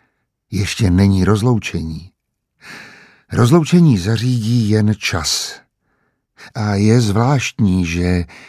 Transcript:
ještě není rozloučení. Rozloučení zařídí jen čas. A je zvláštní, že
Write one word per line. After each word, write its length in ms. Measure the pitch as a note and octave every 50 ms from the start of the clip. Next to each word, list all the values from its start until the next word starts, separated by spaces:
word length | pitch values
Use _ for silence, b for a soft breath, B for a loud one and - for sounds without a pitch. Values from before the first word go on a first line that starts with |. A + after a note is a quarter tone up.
| _ _ _ _ _ _ _ _ _ _
ještě 400 | - F#2+ G2+ - - - A#2 F#2
není 340 | F2 F#2 G2+ G2 G2 F#2+ F#2
rozloučení. 880 | F#2+ G#2+ G2+ G#2+ B2+ A#2+ G#2+ - - - E2 D#2 D#2+ D#2+ D#2 F2 F#2+ _ _ _ _ _ _ _ _ _ _ B B B B B B B B B B B B B B
Rozloučení 640 | - - A#2+ A#2+ D3+ F3 D3+ - E3+ F3+ E3+ D#3 A#2 F#2
zařídí 720 | E2+ G#2 A2+ G2+ A2+ B2+ B2+ A#2+ G#2+ A2 A#2+ B2 A2 G2+
jen 240 | G#2+ G#2+ G#2 G#2+ G#2+ -
čas. 640 | - - - F2 D2+ - - - - - - - _ _ _ _ _ _ _ _ _ _ _ _ _ _ _ B B B B
A 200 | A#2+ G#2+ G#2 G2+
je 260 | G2 G#2 A2 A2+ B2
zvláštní, 840 | A#2 G#2 F#2+ A2 A#2 C3 D3 B2+ - - - - A2 G2 F2+ F#2 F2+
že 400 | E2 E2+ F2 F2 F2+ F2+ F2 F2 - B B B